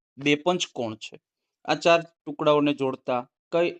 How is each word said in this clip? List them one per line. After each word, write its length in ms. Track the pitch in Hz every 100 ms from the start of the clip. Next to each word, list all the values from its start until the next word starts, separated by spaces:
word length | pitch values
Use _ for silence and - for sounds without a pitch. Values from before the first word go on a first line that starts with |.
| _ -
બે 140 | 143 147
પંચકોણ 580 | 175 180 - - 117 110
છે. 200 | - - _ _ _ _ -
આ 100 | 151
ચાર 260 | 170 170
ટુકડાઓને 720 | 165 _ - 143 151 147 147
જોડતા 480 | 139 135 131 - 123 127 _ _
કઈ 200 | 170 175